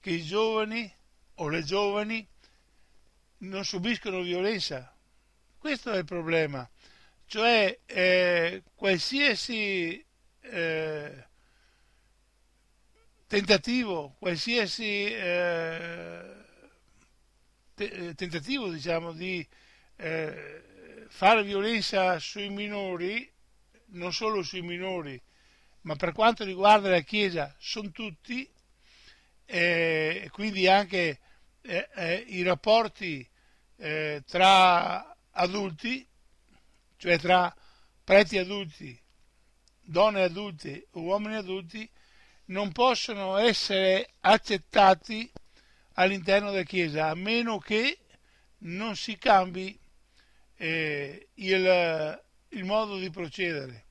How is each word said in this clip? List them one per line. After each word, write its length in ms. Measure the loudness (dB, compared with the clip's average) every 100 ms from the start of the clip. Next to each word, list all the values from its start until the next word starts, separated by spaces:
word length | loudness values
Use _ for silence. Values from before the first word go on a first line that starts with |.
che 100 | -4
i 120 | -6
giovani 680 | -4 -2 0 0 -2 -6 -8 _ _ _ _ -8
o 120 | -4
le 140 | -4
giovani 680 | -2 0 0 0 -2 -6 -10 _ _ _ _ _ _ _ _ _ _ _
non 260 | -12 -8
subiscono 560 | -6 -4 -2 -2 -2 -4
violenza. 760 | -2 -2 0 -2 -6 -8 -12 _ _ _ _ _ _ _
Questo 360 | -6 -6 -4
è 60 | -4
il 60 |
problema. 640 | -4 -8 -2 0 0 -4 -12 _ -20 _ _ _ _
Cioè, 520 | 0 4 4 2 0 _
eh, 760 | 0 4 4 4 2 0 -4 _
qualsiasi, 1300 | _ 0 0 0 0 2 0 -4 -4 -2 -2 -4 -6 _ _ _ _
eh, 880 | -14 -6 -4 -2 -4 -6 -10 -16 -20 _ _ _ _ _ _ _ _ _ _ _ _ _ _ _ _ _ _ _ _
tentativo, 920 | -4 2 2 2 -4 -2 -6 -8 -8
qualsiasi, 840 | -6 -4 -2 -2 -2 -4 -4 -4
eh, 1400 | -4 -4 -4 -2 -2 -2 -6 -8 -10 -12 -14 -16 -18 -20 -20 _ -20 _ _ _ _ _ _ _ _ _ _
te-, 340 | -10 -10 -8 -12
eh, 60 |
tentativo, 540 | -8 -8 -8 -4 -4 -4
diciamo, 440 | -6 -2 -4 -4
di, 340 | -10 -6 -6 -8 _ _ _ _ _
eh, 1080 | -6 -6 -6 -10 -16 -18 -20 -20 -20 -20 -20
fare 340 | 4 6 6
violenza 720 | 4 -2 0 -2 0 0 2 0
sui 320 | -4 -10 -10
minori, 800 | -8 -6 -6 -6 -4 -4 -6 -8 _ _ _ _ _ _
non 200 | -10 -8
solo 300 | -4 -2 -2
sui 200 | -4 -8
minori, 580 | -8 -6 -6 -6 -8 -12 _ _ _ _ _ _
ma 120 | -10
per 180 | -6 -4
quanto 320 | 2 2 2
riguarda 460 | -6 2 6 6 6
la 100 | 2
Chiesa, 540 | 2 -2 0 -2 -6 -10
sono 320 | -12 -10 -10
tutti, 600 | -10 -12 -12 -10 -10 -10 _ _ _ _ _ -20 _ _ _
eh, 840 | _ 0 2 2 2 2 0 -4 -8
quindi 340 | -6 -6 2 6
anche, 540 | 6 4 0 -2 -4 _ -20 _ _
eh, 280 | -6 -6 -6
eh, 300 | -6 -4 -4 -4
i 140 | -4
rapporti, 840 | -2 0 4 4 4 -6 -8 -8 -12 _ _ _ _ _
eh, 460 | -8 -6 -4 -8 -6
tra 880 | 4 6 8 8 6 2 -6 -10 -20 _
adulti, 760 | -4 -2 -2 -6 -6 -8 -8 -10 _ _ _ _ _ _ _ _ _
cioè 220 | 0 2
tra 360 | 6 4 4 -4 -20 _ _ _
preti 340 | 6 6 6 2
adulti, 640 | -2 -4 -8 -12 -18 -18 _ _ _ _ _ _ _ _
donne 420 | -6 2 4 4
adulte, 680 | 0 0 -10 -10 -12 -14 -14
uomini 440 | -10 -4 -2 -2 -6
adulti, 520 | -6 -8 -10 -16 -18 _ _ -20 -20 _ _
non 260 | -4 -4
possono 640 | 2 4 4 -2 -6 -2 2
essere 760 | 4 2 0 2 4 4 0 _
accettati 1080 | 4 4 4 -6 0 6 8 6 2 -8 -8 -14 -20 _ _ _ _
all'interno 560 | 2 2 2 2 2 2
della 140 | -4
Chiesa, 440 | -2 -2 -2 0 -2
a 60 |
meno 440 | -2 -2 -2 -2 -4
che 400 | -2 0 0 -4 _ _ _ _ _ _
non 380 | -12 -8 -6 -8
si 200 | -8 -4
cambi, 640 | 4 4 4 -6 -10 -12 _ _ _ _ _ _ _ _
eh, 720 | -6 -4 -2 -4 -8 -12 -20
il, 880 | -10 0 2 6 6 4 0 -4 -6 _ _ _
il 160 | -10
modo 340 | -2 0 0 -4
di 100 | -8
procedere. 800 | -8 -10 -4 -4 -4 -8 -16 -20